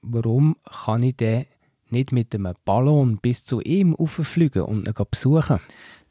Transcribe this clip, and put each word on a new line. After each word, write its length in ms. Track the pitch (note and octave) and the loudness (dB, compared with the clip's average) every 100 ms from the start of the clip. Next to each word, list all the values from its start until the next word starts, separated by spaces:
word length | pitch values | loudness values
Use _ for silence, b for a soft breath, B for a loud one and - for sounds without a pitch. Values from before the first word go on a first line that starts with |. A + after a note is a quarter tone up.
warum 540 | - A#2 A2+ B2 D#3 - - - | -6 -4 0 2 2 0 -8 -8
kann 180 | - A2+ | -4 0
ich 140 | B2+ - | 0 0
denn 300 | A2+ A#2 - _ _ _ _ | -2 -2 -4 _ _ _ _
nicht 240 | A#2+ C3 | -4 0
mit 220 | B2 A2+ | -2 -2
einem 180 | G#2 F#2 F2 | -4 -6 -4
Ballon 520 | - G#2+ C3+ D3 B2+ G#2 | -2 2 4 4 2 0
bis 280 | A#2+ A#2+ | -2 -4
zu 180 | - A#2 | -4 -6
ihm 320 | - F#3+ F3+ | -2 2 2
rauffliegen 680 | - D#3+ - D3+ E3+ D#3 F#2+ | 2 -2 -2 -4 2 2 2
und 240 | - G#2+ - | -2 -4 -4
ihn 200 | A2 G2+ | -4 -4
besuchen? 500 | - C3 D#3 - G#2 B B B B B | -2 2 2 2 -2 B B B B B